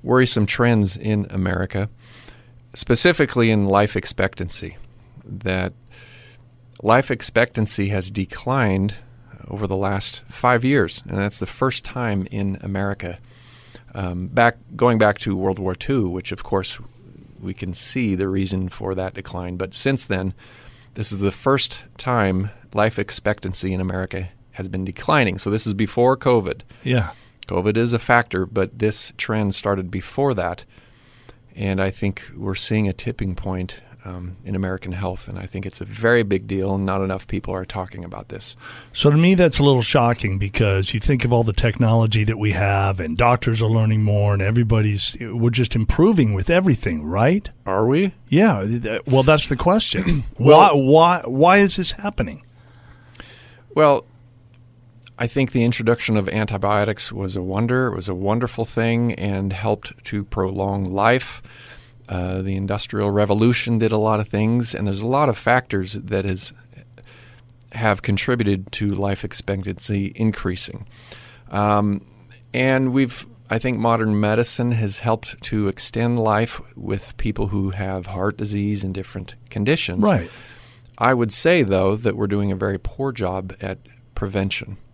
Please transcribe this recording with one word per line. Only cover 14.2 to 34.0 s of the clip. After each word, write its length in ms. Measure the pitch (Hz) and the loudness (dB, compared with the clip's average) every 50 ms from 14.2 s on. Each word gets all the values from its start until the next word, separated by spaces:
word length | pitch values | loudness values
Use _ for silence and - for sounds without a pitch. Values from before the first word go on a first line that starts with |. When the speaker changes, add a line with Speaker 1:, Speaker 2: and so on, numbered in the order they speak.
| 92 | -8
Speaker 1:
back, 300 | 87 - 123 117 117 - - - - - | -4 0 2 2 2 2 -2 -20 -18 -2
going 220 | - 120 123 117 110 | 2 2 2 4 4
back 180 | 107 104 101 - | 2 0 0 0
to 140 | - 110 98 | -4 -4 -4
World 240 | 92 95 95 95 101 | -2 -2 -2 -2 -2
War 160 | 95 92 92 | -4 -6 -6
Two, 360 | - - - 139 127 104 90 | -6 -4 -4 -2 -2 -2 -2
which, 220 | 87 92 - - | -4 -8 -8 -10
of 100 | 92 - | -12 -12
course, 360 | - - - 98 95 - - - - - - - - - - - - - - - | -6 -2 -2 -2 -2 -4 -8 -10 -14 -20 -20 -20 -20 -20 -20 -20 -20 -20 -20 -14
we 140 | - 95 95 | -12 -12 -10
can 180 | - 98 92 | -8 -10 -6
see 420 | 85 - - - - 131 123 107 95 | -4 0 0 0 0 0 0 0 0
the 140 | 90 98 95 | 0 0 0
reason 400 | 95 95 95 92 95 95 92 90 | 0 -2 -2 -2 -2 -4 -4 -6
for 260 | - - - 95 95 | -8 -8 -6 -6 -4
that 200 | 92 92 95 - | -4 -6 -6 -8
decline. 420 | 98 92 - - 90 90 90 90 | -12 -14 -10 -10 -8 -8 -8 -6
But 180 | 90 95 95 - | -8 -8 -8 -6
since 300 | - - 139 139 131 - | -2 -2 0 0 0 -2
then, 300 | - 95 92 95 95 - - - - - - - - - - - - | -2 -2 -2 -2 -4 -6 -8 -18 -20 -20 -20 -20 -20 -20 -20 -20 -18
this 200 | - - 107 - | -10 -6 -6 -6
is 80 | 107 95 | -4 0
the 120 | 98 98 | -2 -2
first 520 | - - - 135 139 131 - - - - - - - | -2 0 0 2 2 2 0 -4 -6 -14 -18 -20 -16
time 540 | - - 127 123 117 101 95 92 92 98 104 - - - - - | -8 -4 0 2 2 2 2 2 0 -2 -4 -8 -14 -20 -6 -2
life 240 | 104 104 110 - - | 0 0 0 0 -4
expectancy 720 | 104 - - - - 104 107 - - 101 92 - - 95 | -6 -6 -8 -4 -2 -2 -2 -2 -6 -8 -6 -4 -4 -4
in 80 | 95 92 | -2 -2
America 480 | 92 92 92 95 92 92 - 95 92 90 - - - - - | -4 -4 -4 -4 -6 -6 -6 -8 -10 -10 -14 -20 -20 -18 -12
has 120 | - 95 95 | -10 -8 -6
been 160 | 98 92 95 | -6 -6 -6
declining. 540 | 92 - - - - 156 147 123 98 92 95 | -6 -8 -6 -2 2 2 2 2 0 -2 -2
So 100 | - 101 | -2 -2
this 180 | 104 110 - | -2 0 0
is 60 | 110 | -2
before 420 | 101 98 110 98 - 123 120 127 135 | 0 0 -2 0 2 4 4 4 4
covid. 460 | 127 - 135 123 117 95 82 67 - - - - - | 2 2 4 4 4 2 0 -8 -8 -12 -20 -20 -10
Speaker 2:
Yeah. 300 | - 120 123 120 95 80 - - - - _ _ - - | -2 0 0 0 0 -2 -8 -16 -20 -20 _ _ -12 -6
Speaker 1:
covid 300 | 95 90 92 104 104 113 | -4 0 0 0 2 2
is 160 | 117 120 120 | 0 0 0
a 40 | 113 | -2
factor, 460 | - - 120 120 117 - - 92 92 | 2 2 2 2 2 0 -4 -4 -4
but 340 | 90 110 107 95 - - - | -2 0 -2 -2 -2 -2 -2
this 360 | 104 107 104 - - - - | -2 -2 -2 -2 -8 -8 -8
trend 380 | - - - 110 110 107 98 95 | -8 -6 -4 -2 -2 -2 -2 -2
started 360 | - - 101 101 95 92 87 | -2 -2 -2 -2 -2 -4 -6
before 440 | 90 92 - - - - 139 139 123 | -8 -8 -8 -6 -2 0 0 0 0
that. 320 | 95 87 85 85 - - _ _ - _ _ _ _ _ _ _ - _ - - _ _ - - | 0 -2 -4 -6 -8 -14 _ _ -20 _ _ _ _ _ _ _ -20 _ -20 -20 _ _ -20 -10
And 240 | - 101 98 95 95 | -6 -4 -2 0 0
I 80 | 95 95 | -2 -2
think 420 | - - - 98 95 - - - - | -2 -2 -4 -4 -4 -4 -14 -18 -14
we're 180 | - 104 98 95 | -8 -8 -6 -4
seeing 320 | - - - 107 107 107 | -4 -2 0 0 0 0
a 60 | 98 | 0
tipping 420 | 90 - - - - - 101 95 90 | -2 -4 -8 -10 -6 -6 -6 -6 -6
point, 460 | - - 95 95 92 90 - - - - - - - | -6 -6 -6 -6 -6 -6 -8 -10 -18 -20 -20 -20 -18